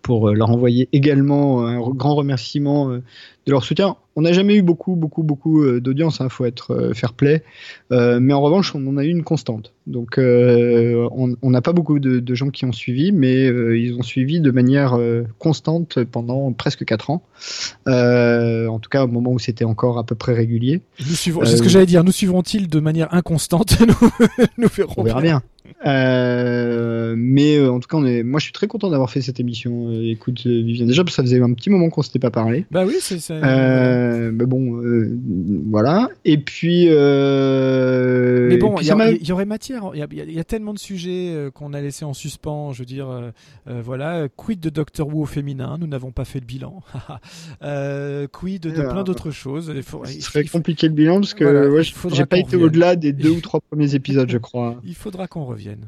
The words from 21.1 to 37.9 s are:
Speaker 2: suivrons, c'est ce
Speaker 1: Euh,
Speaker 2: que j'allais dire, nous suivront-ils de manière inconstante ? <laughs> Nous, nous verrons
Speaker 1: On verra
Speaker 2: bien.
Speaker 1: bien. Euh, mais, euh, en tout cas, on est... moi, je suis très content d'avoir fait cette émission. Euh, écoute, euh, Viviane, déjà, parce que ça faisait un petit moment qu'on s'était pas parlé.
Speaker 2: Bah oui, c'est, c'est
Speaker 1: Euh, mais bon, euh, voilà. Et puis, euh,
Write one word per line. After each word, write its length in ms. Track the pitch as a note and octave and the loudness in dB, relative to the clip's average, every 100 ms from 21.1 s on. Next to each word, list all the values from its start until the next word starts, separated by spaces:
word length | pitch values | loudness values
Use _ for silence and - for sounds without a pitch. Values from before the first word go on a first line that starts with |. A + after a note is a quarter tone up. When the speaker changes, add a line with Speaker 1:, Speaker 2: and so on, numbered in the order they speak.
| E3+ | -4
Speaker 2:
suivrons, 300 | - E3 - | -2 0 4
c'est 120 | A#2 | 4
ce 40 | |
Speaker 1:
Euh, 20 | A#2 | 6
Speaker 2:
que 40 | |
j'allais 160 | F#3 F#3+ | 6 6
dire, 160 | F3 | 6
nous 80 | F3+ | 4
suivront-ils 560 | - F#3+ F3+ - G#3+ F#3 | 2 0 0 -2 -4 0
de 120 | D#3 | 0
manière 320 | D#3 E3 D#3+ | 0 -2 0
inconstante ? 640 | E3+ - D#3+ - E3+ G#3 - | 0 0 -4 0 0 2 4
<laughs> 0 | |
Nous, 680 | A3+ - A#3 - A#3 - A#3+ - | 4 6 4 4 2 4 0 2
nous 80 | A3+ | -2
verrons 260 | - F#3 - | 0 -4 -2
Speaker 1:
On 60 | |
verra 180 | A2 A#2+ | -2 2
Speaker 2:
bien. 200 | D#3+ D3 | 2 0
Speaker 1:
bien. 500 | - _ - - A#3+ | -2 _ -20 -6 0
Euh, 1200 | C3+ C3 B2+ B2 B2 B2 A#2+ A#2+ A#2 A#2 A#2 A2+ A2+ | 2 4 2 2 0 0 0 -2 -2 -2 -2 -4 -2
mais, 400 | A#2+ C#3 D3 D3 | 2 4 4 4
euh, 140 | C3+ | 2
en 80 | B2 | 0
tout 80 | - | -2
cas, 100 | D#3+ | -2
on 80 | C3+ | 0
est... 180 | A#2+ | 0
moi, 160 | A#2 D3 | -2 -4
je 60 | - | -4
suis 80 | |
très 140 | - G#3 | -6 -6
content 220 | G#3+ G3 | -4 -2
d'avoir 200 | C#3+ B2+ | 0 -2
fait 100 | C#3+ | -4
cette 180 | B2+ B2 | -6 -6
émission. 500 | A#2+ A2+ B2 A#2+ A#2 | -6 -6 -8 -6 -6
Euh, 200 | A2+ A2+ | -4 -4
écoute, 320 | A2+ - B2 B2 | -4 -6 -6 -2
euh, 140 | A#2 | 0
Viviane, 240 | A#2 A#2+ A#2+ | 0 0 2
déjà, 160 | C3+ | 2
parce 80 | F3+ - | 0 -2
que 60 | |
ça 20 | |
faisait 180 | B2+ B2 | 2 4
un 120 | B2 | 2
petit 160 | A#2+ - | 0 2
moment 200 | G3+ E3 | 2 2
qu'on 120 | D#3+ | 0
s'était 160 | D3 C3 | -4 -2
pas 120 | B2 | -2
parlé. 340 | A2+ A2+ B2 G3 | 0 0 -2 -2
Speaker 2:
Bah 140 | E3+ F#3 | -2 0
oui, 80 | F4 | -2
c'est, 180 | - F3 | -4 -8
c'est 160 | - D#3+ | -8 -2
Speaker 1:
Euh, 880 | C#3+ C3 C3 C3 B2+ B2 B2 A#2 A#2 | 2 4 4 4 2 2 0 -2 -2
mais 120 | A2+ B2 | -2 -2
bon, 360 | B2+ C3 A#2+ | 0 -2 -4
euh, 360 | A#2+ A#2+ G#2+ A#2+ B2+ F#2 F2 F#2 F2+ | 0 0 0 -4 -6 -4 -2 -4 -2
voilà. 380 | G#2+ A#2 F#3 B3+ - | 0 2 2 0 -2
Et 140 | - D3+ | 0 0
puis, 480 | C#3+ - E3+ F3 F3 | 0 -6 0 4 4
euh, 1600 | D3+ C#3+ C#3 C#3 C3+ C3+ C3+ C3 C3 B2+ | 6 4 4 2 2 2 0 0 0 0